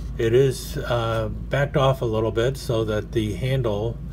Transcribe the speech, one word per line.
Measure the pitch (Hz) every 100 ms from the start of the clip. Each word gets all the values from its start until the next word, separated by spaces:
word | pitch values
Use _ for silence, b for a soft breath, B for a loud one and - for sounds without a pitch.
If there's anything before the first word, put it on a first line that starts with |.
| - -
It | 117
is, | 120 135 123 - 135
uh, | 120 120 113 113 110
backed | 107 - 135 139 151
off | 135 131
a | 123
little | 110 113
bit | 107 120 131
so | - 113
that | 110 107 92
the | 120 107
handle, | 90 127 135 117 101 95 - -